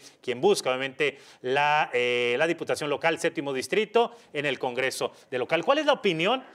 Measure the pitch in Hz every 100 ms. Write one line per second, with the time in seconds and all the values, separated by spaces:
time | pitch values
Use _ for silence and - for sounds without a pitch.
0 | - - - 120 180 196 135 127 135 131
1 | 143 - - - 127 135 147 151 170 123
2 | 123 123 120 123 165 165 143 127 151 139
3 | 165 160 165 165 143 131 - 190 214 233
4 | 233 - - 147 143 127 135 120 131 -
5 | 123 - - 127 120 165 170 285 294 294
6 | 208 160 180 262 -